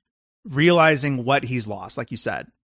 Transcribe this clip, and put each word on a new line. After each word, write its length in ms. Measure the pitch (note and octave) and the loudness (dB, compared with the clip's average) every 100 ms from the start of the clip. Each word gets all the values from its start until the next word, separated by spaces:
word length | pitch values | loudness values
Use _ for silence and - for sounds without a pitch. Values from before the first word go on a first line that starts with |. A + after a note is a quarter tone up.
| _ _ _ _ A3 | _ _ _ _ -8
realizing 760 | C#3 E3+ F3 D#3+ D3+ C#3+ C3 A#2+ | 2 4 6 4 4 0 -2 0
what 180 | C#3 | 0
he's 240 | A#2 B2 G#2+ | 0 -6 -6
lost, 300 | G2+ F#2 - | -10 -10 -10
like 140 | A#2 | -10
you 60 | A2+ | -6
said. 300 | A#2 D2+ - _ _ | -4 -4 -6 _ _